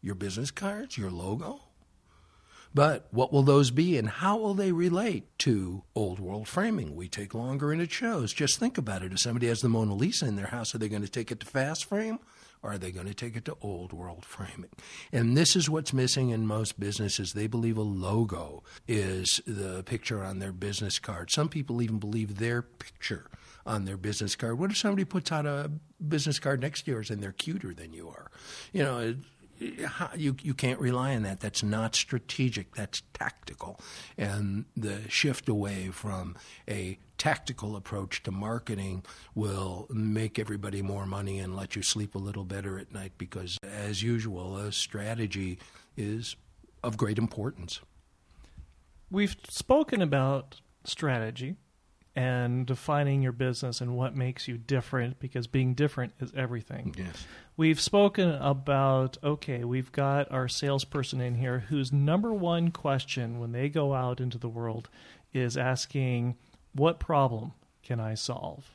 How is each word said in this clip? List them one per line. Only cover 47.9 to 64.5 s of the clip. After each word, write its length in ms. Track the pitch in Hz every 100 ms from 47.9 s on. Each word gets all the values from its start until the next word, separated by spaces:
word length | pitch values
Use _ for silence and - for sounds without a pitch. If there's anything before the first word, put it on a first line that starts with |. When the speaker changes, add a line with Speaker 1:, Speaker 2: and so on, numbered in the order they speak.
| - _ _ _ - - - - - _ - -
Speaker 2:
We've 240 | 190 202 - -
spoken 540 | - - 269 302 226
about 580 | 170 139 131 139 - - _ _
strategy 720 | - - 156 123 110 120 127 190 _ _ _ _ _
and 500 | - 127 123 123 123 123
defining 540 | 127 - 147 143 139
your 120 | 131
business 500 | 120 127 120 131 117
and 120 | 123
what 220 | 123 127 135
makes 320 | 127 127 -
you 80 | 120
different, 640 | 113 135 - 131 120 131
because 260 | 131 127 117
being 280 | 135 127
different 400 | 123 147 - 123 -
is 140 | 131
everything. 600 | 135 127 120 - 135 127 -
Speaker 1:
Yes. 300 | 90 80 - - - -
Speaker 2:
We've 200 | 160 151
spoken 520 | - 202 202 202 180
about, 880 | 143 139 139 135 139 135 131 131 -
okay, 420 | 147 147 - 123
we've 280 | 120 127 127
got 380 | - 139 139 139
our 160 | 131 127
salesperson 720 | - 143 139 - 147 127 131
in 140 | 123
here 260 | 120 123 123 104
whose 240 | 147 131
number 400 | 139 143 175 233
one 380 | 214 170 170 170
question 680 | 165 151 135 - - 117 117
when 140 | 117
they 160 | 120 139
go 240 | 151 143
out 260 | 135 127 123
into 200 | 127 120
the 100 |
world 400 | 120